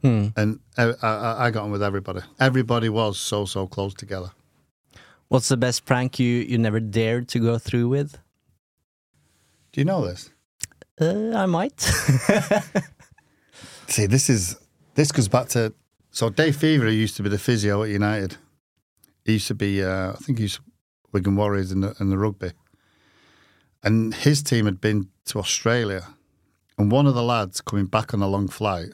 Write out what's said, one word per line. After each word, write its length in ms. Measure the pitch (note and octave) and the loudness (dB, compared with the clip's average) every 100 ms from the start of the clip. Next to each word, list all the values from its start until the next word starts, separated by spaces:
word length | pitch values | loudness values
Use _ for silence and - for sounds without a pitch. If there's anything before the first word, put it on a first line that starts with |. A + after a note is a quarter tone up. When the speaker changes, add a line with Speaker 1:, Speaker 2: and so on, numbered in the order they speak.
Speaker 1:
Hmm. 260 | C3+ A2 G#2 A2 | 2 4 2 2
Speaker 2:
And, 220 | G#2+ - _ - | 0 -2 _ 0
uh, 160 | A#2 A#2 | 0 0
I, 60 | A2 | -2
I, 360 | G#2+ A2+ A2+ A#2+ | -2 -2 0 0
I 40 | |
got 120 | A2 | 0
on 80 | G#2 | -4
with 120 | G2+ | -2
everybody. 380 | G2+ G2 F#2+ F#2 - - | -2 -4 -6 -10 -8 2
Everybody 480 | C3 B2+ A#2 A#2 A2+ | 2 2 0 0 0
was 320 | G#2+ G#2+ F#2+ | 0 -2 -2
so, 240 | - G#2 G2 | -4 -4 -4
so 220 | G2 F#2+ | -4 -6
close 260 | - G2 | -4 -6
together. 380 | G2 G#2 F#2+ F2+ - _ _ _ _ _ - - _ - | -8 -10 -10 -10 -16 _ _ _ _ _ -20 -20 _ -2
Speaker 1:
What's 220 | C3 - | 0 2
the 80 | B2+ | 0
best 280 | B2+ - - | 0 -2 0
prank 340 | B2 B2+ - | 0 0 0
you, 80 | B2 | 0
you 300 | A#2+ - A#2+ | 0 0 0
never 200 | A2+ A2 | 2 0
dared 480 | A2 A2 A2+ A#2+ A#2+ | -2 0 0 0 -2
to 100 | B2+ | 0
go 180 | A2+ A#2 | 0 0
through 320 | - B2 A#2+ | -2 0 0
with? 300 | C#3 C#3+ - _ _ _ _ _ _ _ _ _ _ _ _ _ _ _ | 0 -4 -10 _ _ _ _ _ _ _ _ _ _ _ _ _ _ _
Speaker 2:
Do 100 | - | -2
you 40 | D3 | 0
know 200 | F#3 F#2+ | 0 -2
this? 240 | F2+ - _ _ _ - - - - | -6 -16 _ _ _ -16 -16 -10 -2
Speaker 1:
Uh, 300 | D#3+ G3+ A3 A3+ | 0 0 -2 0
I 100 | F#3+ | 0
might. 320 | E3+ A#3 - | 0 -2 -2
<laughs> 2000 | - - - C3 - A2+ - G3+ - - - - - _ _ _ _ - - - - | -2 0 2 2 4 2 2 0 0 -6 -6 -12 -20 _ _ _ _ -20 -20 -16 -6
Speaker 2:
See, 180 | - G2+ | 0 2
this 240 | C3 - | 4 4
is, 260 | A2+ F2 - _ _ _ - | 2 0 -8 _ _ _ 0
this 160 | D3+ | 2
goes 160 | - G2+ | 2 2
back 200 | B2 B2 | 2 2
to, 240 | A#2+ A2 - _ _ _ | 0 -2 -4 _ _ _
so 180 | - A2+ | -4 -2
Dave 260 | G2 D#3+ D3 | 2 2 2
Fever, 300 | D#3 D3+ A2+ | 2 4 4
who 60 | |
used 260 | A2 A2 - | 2 0 -2
to 60 | |
be 60 | G2+ | -4
the 100 | G2+ | -2
physio 440 | - A#2 G#2 G2+ | 0 0 2 0
at 60 | A2 | 0
United, 480 | G2+ G#2 G#2+ F#2+ - _ _ _ _ _ _ _ _ - | 0 0 -2 -6 -10 _ _ _ _ _ _ _ _ -2
he 80 | |
used 140 | A2 - | -2 -2
to 80 | G#2 | -4
be, 280 | G2+ G2 | -2 -2
uh, 280 | F#2 F#2+ F#2+ | -2 -2 -4
I 40 | - | -6
think 220 | - A#2 | -4 -2
he 60 | |
used 140 | G#2 - | -4 -6
to 40 | - _ _ _ _ | -16 _ _ _ _
Wigan 240 | G2+ F#2+ G2+ | -2 0 2
Warriors 360 | G#2 G2 F#2 | 2 0 -2
in 100 | G2 | -2
the, 140 | G2 - | -4 -2
in 100 | G2 | -2
the 60 | F#2+ | 0
rugby. 340 | G#2+ G2 F2+ - _ _ _ _ _ _ _ _ _ _ _ _ | -2 -4 -10 -12 _ _ _ _ _ _ _ _ _ _ _ _
And 300 | G#2 A2 A2+ | 0 0 0
his 280 | - D3 C#3+ | 0 2 2
team 220 | D3 A#2+ G#2+ | 0 2 2
had 140 | F#2 | 0
been 280 | G#2+ G#2 F#2+ _ - | 0 0 -4 _ -10
to 140 | G#2+ | -6
Australia. 680 | F#2 - A2+ A#2+ G#2+ F#2+ F2 - _ _ _ _ _ - | -4 -2 0 0 -2 -6 -10 -20 _ _ _ _ _ 0
And 140 | G#2 | 4
one 160 | B2+ C#3+ | 6 4
of 80 | A#2+ | 4
the 80 | |
lads 380 | A#2 A#2 F#2+ - | 2 0 -2 -6
coming 240 | - G2+ F#2+ | -6 -4 0
back 280 | G#2+ A2 | -2 0
on 80 | G2+ | -2
a 60 | G2 | 0
long 200 | G2 F#2+ | 0 -2
flight, 420 | - G#2 F2+ E2+ | -2 -2 -2 -6